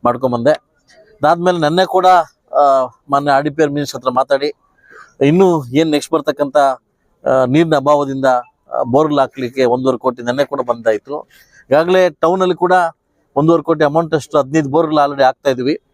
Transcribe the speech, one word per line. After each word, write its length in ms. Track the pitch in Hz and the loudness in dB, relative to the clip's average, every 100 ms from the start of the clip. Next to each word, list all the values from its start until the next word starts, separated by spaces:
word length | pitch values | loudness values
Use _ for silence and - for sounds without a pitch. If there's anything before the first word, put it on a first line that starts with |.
ಮಾಡ್ಕೊಂಬಂದೆ. 480 | 120 120 127 120 120 | -2 -2 -2 -2 -2
ಅದಾದ್ಮೇಲೆ 1080 | 151 _ _ _ _ _ _ 143 170 175 175 | -2 _ _ _ _ _ _ -2 0 0 0
ನೆನ್ನೆ 260 | 151 170 185 | 0 0 0
ಕೂಡ, 200 | 185 185 185 160 _ _ 139 | 2 4 4 2 _ _ 0
ಆ, 280 | 143 135 127 _ _ | 2 2 0 _ _
ಮಾನ್ಯ 220 | 139 143 | -2 0
ಆರ್ 120 | 139 | 0
ಡಿ 60 | 147 | 0
ಪಿ 140 | 143 | -2
ಆರ್ 60 | 151 | -2
ಮಿನಿಸ್ಟರ್ 300 | 143 143 139 | -2 -8 -6
ಹತ್ರ 100 | 127 | -4
ಮಾತಾಡಿ 440 | 127 131 139 143 - _ _ _ - - _ 139 | -2 -2 -2 -2 -8 _ _ _ -20 -20 _ 2
ಇನ್ನೂ 380 | 170 190 165 127 | 4 4 2 -2
ಏನ್ 260 | 131 160 | -2 0
ನೆಕ್ಸ್ಟ್ 220 | 147 - | 0 -2
ಬರ್ತಕ್ಕಂಥ, 440 | 160 143 - 143 147 | -4 -2 -4 -2 2
ಆ, 880 | 139 127 _ _ _ _ 139 131 127 | 0 -2 _ _ _ _ -2 0 2
ನೀರಿನ 300 | 139 165 151 | 2 2 0
ಅಭಾವದಿಂದ, 500 | 135 147 143 135 131 | 2 0 0 -2 0
ಆ, 580 | 123 123 _ _ - | 0 -2 _ _ -6
ಬೋರ್ವೆಲ್ 360 | 135 127 156 147 | 0 0 2 0
ಹಾಕ್ಲಿಕ್ಕೆ 460 | 131 - 127 127 127 | -2 -4 -10 -2 0
ಒಂದೂವರೆ 320 | 127 131 127 | 0 0 -2
ಕೋಟಿ 260 | 131 123 | -4 -4
ನೆನ್ನೆ 220 | 120 127 139 | -6 -4 -4
ಕೂಡ 160 | 139 | -4
ಬಂದಾಯ್ತು. 680 | 123 117 113 107 - 147 - _ _ _ _ | -4 -4 -2 -4 -4 -14 -14 _ _ _ _
ಈಗಾಗಲೇ 400 | 139 170 185 180 | 0 2 2 0
ಟೌನಲ್ಲಿ 460 | 151 160 190 185 170 | 0 -2 0 -2 -2
ಕೂಡ 180 | 175 180 170 - _ _ _ - | 0 2 0 -6 _ _ _ -2
ಒಂದೂವರೆ 280 | 156 165 | 2 2
ಕೋಟಿ 200 | 151 156 | 2 0
ಅಮೌಂಟ್ 320 | 151 151 165 160 | 0 0 -2 -4
ಅಷ್ಟು 220 | - 156 | -2 -2
ಹದಿನೈದು 320 | 131 156 143 | 0 -2 0
ಬೋರ್ವೆಲ್ 300 | 147 165 151 | 0 0 0
already 240 | 143 139 | 0 2
ಹಾಕ್ತಾ 260 | 131 - 143 | 0 0 -4
ಇದೀವಿ 300 | 127 127 156 _ | -2 -2 -4 _